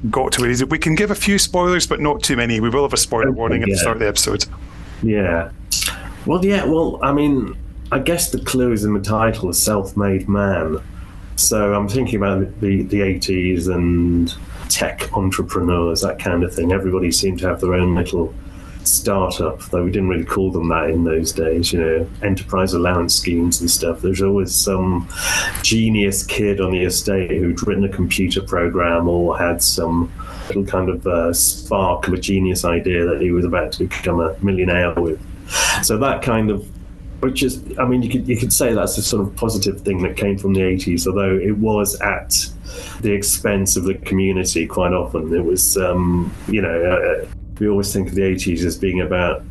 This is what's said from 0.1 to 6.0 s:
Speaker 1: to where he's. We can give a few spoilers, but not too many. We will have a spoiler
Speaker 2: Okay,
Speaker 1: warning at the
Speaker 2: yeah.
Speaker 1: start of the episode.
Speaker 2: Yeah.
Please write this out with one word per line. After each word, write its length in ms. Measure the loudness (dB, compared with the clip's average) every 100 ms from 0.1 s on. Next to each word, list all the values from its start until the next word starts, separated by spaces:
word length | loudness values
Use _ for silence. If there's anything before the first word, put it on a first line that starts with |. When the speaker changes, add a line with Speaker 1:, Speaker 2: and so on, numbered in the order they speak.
| 0 0
Speaker 1:
to 80 | 0
where 80 | 0
he's. 140 | 2
We 160 | 0 0
can 160 | 2 2
give 160 | 2
a 40 | 0
few 220 | 2 2
spoilers, 480 | 2 2 2 2 0
but 140 | 0
not 240 | 2 2
too 140 | 0 2
many. 240 | 2 2
We 80 | 2
will 140 | 2
have 100 | 2
a 40 | 2
spoiler 300 | 0 2 2
Speaker 2:
Okay, 80 | 0
Speaker 1:
warning 240 | 0 0
at 20 | 2
the 100 | 2
Speaker 2:
yeah. 60 |
Speaker 1:
start 160 | 0 2
of 40 |
the 60 | 0
episode. 380 | 0 0 0 -4 -8 -14 -14 -16 -4
Speaker 2:
Yeah. 480 | 0 2 2 0 -4 -10 -6 -4 -2 -6